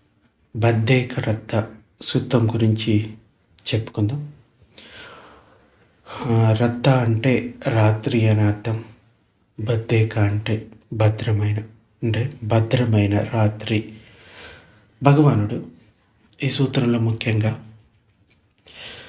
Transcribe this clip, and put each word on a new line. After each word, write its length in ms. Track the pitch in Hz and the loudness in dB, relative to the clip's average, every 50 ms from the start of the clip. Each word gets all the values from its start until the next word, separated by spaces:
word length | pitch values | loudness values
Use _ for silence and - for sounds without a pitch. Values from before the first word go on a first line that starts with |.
| _ _ _ _ _ _ _ _ _ _ - | _ _ _ _ _ _ _ _ _ _ -4
బద్ధేక 640 | 110 107 117 113 110 113 123 131 127 120 - - - | 0 0 2 2 2 2 2 2 2 0 -2 -4 -4
రత్త 480 | - 117 107 110 - - - 110 107 - - - - _ _ - - | -4 -2 -4 -4 -4 -4 -4 -4 -4 -4 -8 -18 -20 _ _ -14 -8
సూత్రం 520 | - - 127 110 - - 120 110 110 104 | -4 -4 -4 -2 0 0 2 2 2 0
గురించి 600 | 113 113 110 110 107 - 117 107 107 110 - - - _ _ _ _ _ _ _ - - - - | 2 2 2 2 0 0 0 0 0 0 -4 -8 -16 _ _ _ _ _ _ _ -14 -8 -4 -4
చెప్పుకుందాం. 580 | 107 113 - - 113 104 107 139 147 147 147 - - _ _ _ _ _ _ _ - - - - - - - - - - - - - _ _ _ _ _ _ _ _ _ _ _ _ _ - - - - | -4 -4 -4 -4 -2 -2 -2 -2 -4 -8 -10 -14 -20 _ _ _ _ _ _ _ -20 -20 -20 -20 -20 -20 -20 -20 -20 -20 -20 -20 -20 _ _ _ _ _ _ _ _ _ _ _ _ _ -18 -14 -8 -4
ఆ, 260 | 127 113 113 113 110 110 | 0 2 4 4 4 4
రత్త 360 | 110 120 117 120 - - 143 | 2 2 0 0 2 2 4
అంటే 680 | 131 127 120 110 113 110 - 135 123 107 - - - - - | 4 4 2 2 0 0 2 2 0 0 -2 -4 -10 -8 -4
రాత్రి 640 | - 117 110 107 107 110 - - - 120 117 110 110 | -2 2 4 4 4 2 0 -2 -2 0 2 2 2
అని 120 | 107 107 | 4 4
అర్థం, 440 | 104 104 104 - - 117 110 113 - - - _ _ _ _ _ _ _ _ _ _ _ _ - | 2 2 0 -2 -4 -6 -6 -6 -8 -12 -20 _ _ _ _ _ _ _ _ _ _ _ _ -8
బద్ధేక 580 | 107 117 120 113 - - 120 110 110 110 - 113 | -4 -2 -2 -2 -2 0 2 2 2 2 0 0
అంటే 480 | 104 101 101 104 - - 110 107 - - - - _ - 120 | 0 0 0 -2 -2 -4 -4 -4 -6 -10 -18 -20 _ -8 -2
భద్రమైన, 680 | 107 110 107 110 - - 113 107 104 104 104 104 107 107 - - _ _ _ _ _ - | 2 2 2 2 0 -2 -2 -2 0 0 0 -2 -4 -6 -10 -14 _ _ _ _ _ -4
అంటే 300 | 117 110 110 117 - - - 110 | -2 -2 -2 -2 -4 -6 -8 -4
భద్రమైన 720 | 104 113 110 110 - 131 123 123 110 110 104 104 101 101 104 | 0 2 2 2 2 2 0 2 2 2 2 2 2 2 0
రాత్రి. 760 | - - - 113 107 104 107 - - - 113 107 - - - - - - - - - - - - - - - - - - _ _ _ _ _ - 127 | -2 -2 0 0 2 0 0 -2 -4 -4 -2 -2 -4 -6 -12 -20 -20 -20 -20 -20 -20 -20 -20 -20 -20 -20 -20 -20 -20 -20 _ _ _ _ _ 0 4
భగవానుడు 640 | 143 143 151 147 143 117 107 104 104 117 - - - - - - _ _ _ _ _ _ _ _ _ _ - - | 4 6 6 6 4 4 2 0 -2 -4 -6 -10 -12 -18 -20 -20 _ _ _ _ _ _ _ _ _ _ -6 -4
ఈ 80 | 131 | -4
సూత్రంలో 480 | - - 135 131 - 131 120 120 120 117 | -2 0 -2 0 0 0 0 2 2 2
ముఖ్యంగా 680 | 113 113 110 - - 120 113 107 107 110 110 - - - - - _ _ _ _ _ _ _ _ _ _ _ _ _ _ _ _ _ - - - - - - - - | 0 0 -2 -2 -2 -2 0 0 0 0 -2 -4 -8 -18 -20 -20 _ _ _ _ _ _ _ _ _ _ _ _ _ _ _ _ _ -20 -20 -18 -16 -16 -16 -18 -18